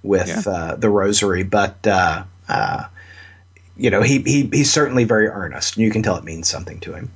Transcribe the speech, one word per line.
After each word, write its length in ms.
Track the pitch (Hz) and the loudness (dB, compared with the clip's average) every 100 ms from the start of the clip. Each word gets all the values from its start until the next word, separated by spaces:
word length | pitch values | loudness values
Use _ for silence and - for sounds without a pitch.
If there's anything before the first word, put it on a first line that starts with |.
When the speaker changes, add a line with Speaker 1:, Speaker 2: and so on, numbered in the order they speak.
Speaker 1:
with, 240 | 98 98 90 85 104 | 2 0 0 -4 -4
Speaker 2:
Yeah. 60 | |
Speaker 1:
uh, 220 | 90 80 - | -4 -6 -2
the 140 | 110 | 2
rosary, 500 | 104 98 104 101 90 | 2 2 2 0 0
but, 440 | 92 104 101 - 110 | 0 0 0 0 0
uh, 360 | 95 90 80 - - - | 2 2 -2 -8 -20 -4
uh, 360 | - 101 - - - - - - - _ _ - - | -2 -2 -4 -10 -18 -20 -20 -20 -20 _ _ -20 -2
you 140 | 123 | 0
know, 140 | 101 | 2
he, 160 | 107 139 | 2 2
he, 280 | - 139 123 | 2 0 2
he's 180 | 143 143 | 2 2
certainly 340 | 156 143 127 113 | 2 2 2 2
very 220 | 110 107 | 4 2
earnest, 500 | 101 87 64 - - | 0 -8 -6 -6 0
and 60 | 113 | 0
you 40 | |
can 140 | 110 | 2
tell 140 | 110 85 | 0 -2
it 60 | |
means 240 | 80 80 85 | -6 -6 -4
something 320 | - - 82 | -4 -10 -14
to 120 | - | -14
him. 160 | 78 123 | -12 -14